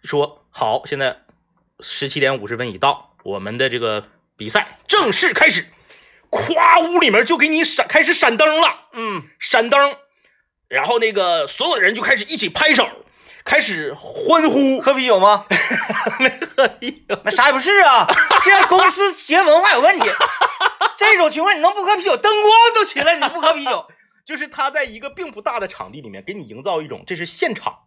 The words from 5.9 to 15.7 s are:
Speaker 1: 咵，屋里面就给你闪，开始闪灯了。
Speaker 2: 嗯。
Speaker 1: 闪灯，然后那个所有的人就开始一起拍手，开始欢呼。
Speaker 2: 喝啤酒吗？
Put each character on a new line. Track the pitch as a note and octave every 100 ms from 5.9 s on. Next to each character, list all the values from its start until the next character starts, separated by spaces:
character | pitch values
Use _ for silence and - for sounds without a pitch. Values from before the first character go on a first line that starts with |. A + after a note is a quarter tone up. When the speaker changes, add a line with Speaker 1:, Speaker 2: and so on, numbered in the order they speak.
| _ _ _ _
Speaker 1:
咵， | - - E4 E4+ E4+ E4+
屋 | F4
里 | D4+
面 | G#3 A#3
就 | E4
给 | D4+
你 | D#4
闪， | E4 - -
开 | D#4
始 | D#4+
闪 | E4+ C4+ A#3
灯 | D#4 D#4
了。 | D#4+ - _
Speaker 2:
嗯。 | A#3 A3 F#3 C#3+ _
Speaker 1:
闪 | - A#3 A#3
灯， | C#4 C#4+ - _ _ _ _ _ _ _
然 | B2+ C#3
后 | A#3
那 | A3
个 | G3+ F3+ E3 C#3
所 | - D4+
有 | C4+
的 |
人 | F#3 A3
就 |
开 | - B3+
始 |
一 | - -
起 | G3+
拍 | - D#4
手， | C#4+ G3+ - - _ _ -
开 | - D4+
始 | A3 F3 D3+ D3
欢 | - - - E4 D#4
呼。 | C#4 C4+ C4
Speaker 2:
喝 | C4
啤 | C4+ B3+
酒 | G3+
吗？ | G3 G#3 - G3 -